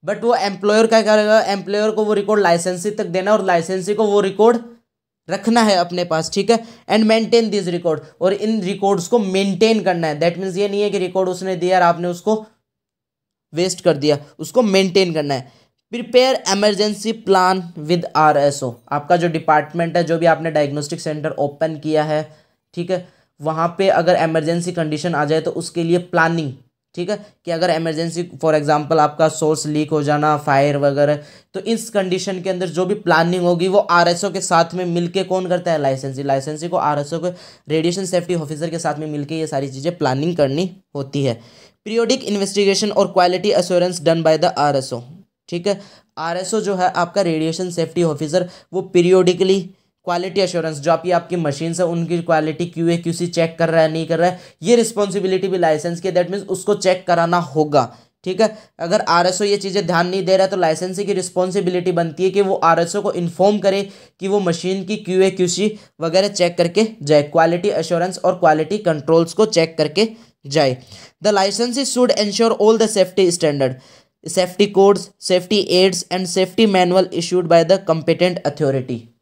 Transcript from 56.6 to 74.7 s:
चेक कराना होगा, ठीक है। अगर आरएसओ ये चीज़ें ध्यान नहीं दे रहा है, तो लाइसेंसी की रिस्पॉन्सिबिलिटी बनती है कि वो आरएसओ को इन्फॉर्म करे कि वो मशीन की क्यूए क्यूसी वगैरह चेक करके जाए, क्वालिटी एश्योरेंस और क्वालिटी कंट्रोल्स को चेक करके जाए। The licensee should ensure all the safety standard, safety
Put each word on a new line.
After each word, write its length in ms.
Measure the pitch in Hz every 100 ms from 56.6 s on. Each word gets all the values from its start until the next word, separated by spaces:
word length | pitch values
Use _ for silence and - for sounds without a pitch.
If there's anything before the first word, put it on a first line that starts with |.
| - 202
चेक 300 | 190 180 -
कराना 300 | 170 170 175 156
होगा, 360 | 139 151 147 117 - _ _ -
ठीक 160 | 190
है। 160 | 220 214 - _
अगर 220 | 170 180 -
आरएसओ 360 | 170 175 185 208
ये 120 | 202
चीज़ें 280 | 196 190 175
ध्यान 200 | 170 175
नहीं 160 | 190 175
दे 120 | 190
रहा 80 | 190
है, 60 |
तो 60 | 190
लाइसेंसी 480 | 170 160 185 185 202
की 80 |
रिस्पॉन्सिबिलिटी 760 | 190 180 - 185 190 180 180 180
बनती 300 | 170 170 147
है 60 | 185
कि 120 | 190
वो 140 | 196 190
आरएसओ 380 | 160 165 170 202
को 100 | 202
इन्फॉर्म 460 | 175 175 - 190 208
करे 220 | 196 190 196 - - _
कि 80 | 190
वो 120 | 202
मशीन 420 | 185 170 180 190 180
की 100 | 208
क्यूए 320 | 175 185 190
क्यूसी 400 | 190 180 175 208 214 - _
वगैरह 260 | 165 175 202
चेक 280 | 202 202 175
करके 300 | 170 175 220 -
जाए, 220 | 143 151
क्वालिटी 460 | 147 165 165 175 196
एश्योरेंस 480 | - 165 170 175 185
और 200 | - 180
क्वालिटी 380 | 170 156 156 208
कंट्रोल्स 540 | 208 156 139 165 170
को 120 | - 214
चेक 300 | 170 165 165
करके 320 | 147 147 220 220 - _ 139
जाए। 300 | 143 143 127 - - - _
The 100 | 208
licensee 520 | 208 196 202 240 240 269
should 300 | 240 247 -
ensure 340 | 214 196 226 220
all 200 | 208 220
the 100 | 220
safety 420 | 214 185 196 185
standard, 440 | 170 160 143 135 127 - - _ _ 156
safety 400 | 175 180 180 208